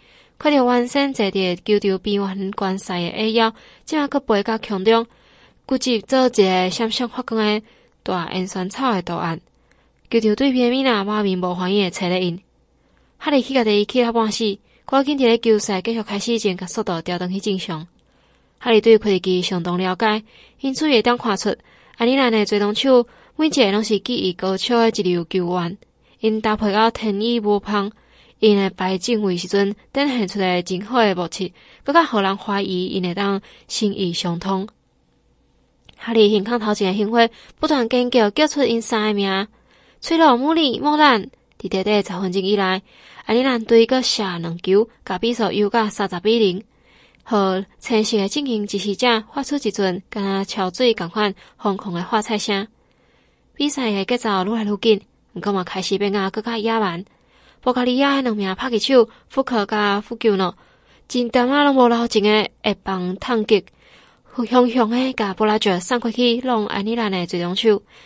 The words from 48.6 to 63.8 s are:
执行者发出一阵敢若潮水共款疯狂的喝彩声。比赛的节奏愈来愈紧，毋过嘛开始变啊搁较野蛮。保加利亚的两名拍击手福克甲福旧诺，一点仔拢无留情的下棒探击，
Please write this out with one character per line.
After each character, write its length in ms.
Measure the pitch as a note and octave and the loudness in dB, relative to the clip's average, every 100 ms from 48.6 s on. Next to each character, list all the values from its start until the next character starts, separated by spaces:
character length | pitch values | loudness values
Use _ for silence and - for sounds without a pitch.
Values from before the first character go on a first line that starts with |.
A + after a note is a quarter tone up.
执 140 | G#3 G3 | -4 -4
行 180 | G3+ G3 | -4 -2
者 280 | B3 A3 G#3+ | 0 0 -4
发 100 | C#4+ | -8
出 140 | C4+ C#4+ | -6 -4
一 140 | A3 | -4
阵 320 | G3+ F#3+ F#3 - | -2 -2 -4 -8
敢 140 | G#3+ | -8
若 200 | G3 G3 | -4 -4
潮 260 | G3 - F3+ | -4 -4 -4
水 220 | F3 B3 | 0 0
共 140 | A3 E3+ | 0 -4
款 260 | G#3+ G#3 - - _ | -2 -2 -4 -14 _
疯 200 | G#3 G3 | -4 -4
狂 180 | G#3 | -6
的 80 | E3+ | -8
喝 200 | F3 A3 | -2 -2
彩 160 | G#3 G#3 | -2 -4
声。 280 | - G3 A3 _ _ _ _ _ _ _ _ | -2 -4 -4 _ _ _ _ _ _ _ _
比 140 | - D4 | -4 -2
赛 240 | C#4 A#3 | -2 -2
的 120 | G3 | -2
节 140 | F#3+ A#3+ | -2 -2
奏 260 | A3+ F#3+ | 0 -2
愈 60 | F#3 | 0
来 140 | A3+ | -2
愈 120 | G#3 G3+ | -2 0
紧， 240 | A3+ G3+ - _ _ | 2 2 0 _ _
毋 60 | - | -8
过 120 | G#3 | -4
嘛 100 | G3 | -2
开 180 | F3+ F#3+ | -4 -6
始 160 | - G3 | -4 -2
变 160 | G3+ G3+ | 0 -2
啊 140 | F#3+ | -2
搁 120 | A3 | -4
较 140 | A#3+ A3+ | -6 -4
野 240 | A3 A3+ | -2 0
蛮。 240 | G3 E3+ G3+ _ _ _ _ _ | -2 -4 -12 _ _ _ _ _
保 120 | B3+ | -2
加 120 | B3 | 0
利 120 | B3 B3+ | 0 2
亚 180 | C#4 C#4 | 2 2
的 60 | |
两 140 | B3 G#3 | 0 -2
名 160 | F#3+ F#3+ | -4 -4
拍 120 | B3+ | -2
击 100 | A3 | -2
手 280 | - C4 A3+ - _ | 4 4 4 0 _
福 160 | C4+ | -4
克 200 | C4 A#3+ G3+ | -2 -2 0
甲 340 | G#3+ G#3 G3+ | 0 0 -2
福 160 | - A3+ | -4 -2
旧 180 | A3+ | 0
诺， 220 | F#3+ F3+ - _ _ _ _ - | 2 0 -4 _ _ _ _ -6
一 160 | B3 A#3+ | -4 0
点 200 | B3+ B3 | 2 2
仔 160 | C#4+ | 4
拢 120 | C#4+ C4+ | 4 6
无 120 | A#3+ | 4
留 200 | A#3 A#3 | 4 0
情 160 | G#3+ | 2
的 260 | G#3+ G#3+ G3 _ | 4 4 0 _
下 100 | G#3+ G3 | -4 -4
棒 340 | G3 F#3+ F3+ F#3+ | -4 -4 -4 -6
探 280 | - A#3 G#3 | -2 -2 2
击， 180 | G3+ - _ | 0 0 _